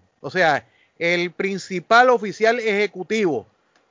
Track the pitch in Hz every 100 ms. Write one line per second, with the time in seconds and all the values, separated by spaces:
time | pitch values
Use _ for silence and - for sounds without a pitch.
0 | _ _ 143 180 165 135 - _ _ -
1 | 170 175 175 - 190 190 - 180 - 226
2 | 254 240 202 - 220 240 220 202 202 185
3 | 180 220 185 127 95 _ _ _ _